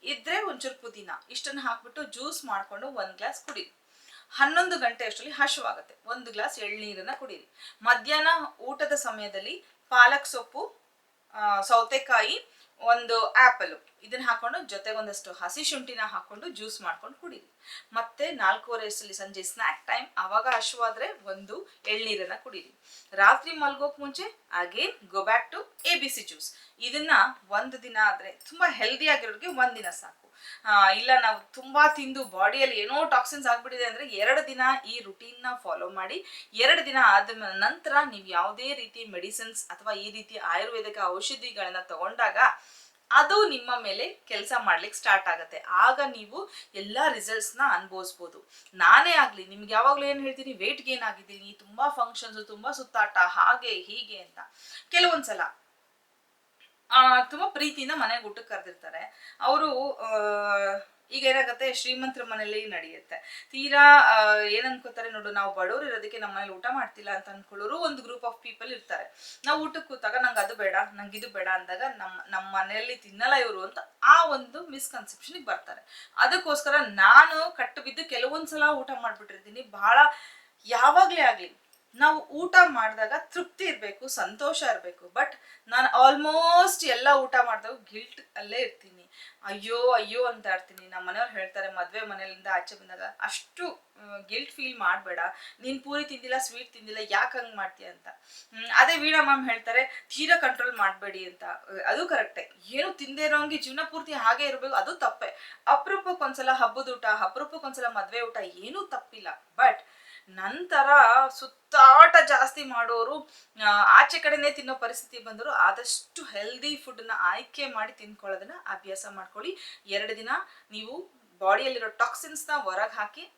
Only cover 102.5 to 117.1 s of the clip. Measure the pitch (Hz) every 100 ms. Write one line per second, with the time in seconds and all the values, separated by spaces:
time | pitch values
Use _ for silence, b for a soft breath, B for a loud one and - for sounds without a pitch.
102.5 | _ - 262 349 359 269 277 302 294 294
103.5 | 302 262 269 320 320 320 277 226 240 285
104.5 | 269 - 202 - 349 - - - - B
105.5 | B - 277 - 392 359 359 269 262 262
106.5 | 254 233 262 262 247 220 220 - 262 294
107.5 | 320 277 262 240 220 196 233 233 233 185
108.5 | 175 208 359 403 269 - 233 175 - _
109.5 | - - - - B B B _ 185 196
110.5 | 277 359 311 277 285 226 247 262 262 262
111.5 | _ _ 294 262 277 330 330 311 269 262
112.5 | 302 277 240 233 233 233 302 294 b b
113.5 | 220 214 208 202 262 285 349 302 294 285
114.5 | 285 262 262 233 240 - 240 220 220 277
115.5 | 277 175 196 247 - - - - 202 214
116.5 | 254 285 294 - 220 226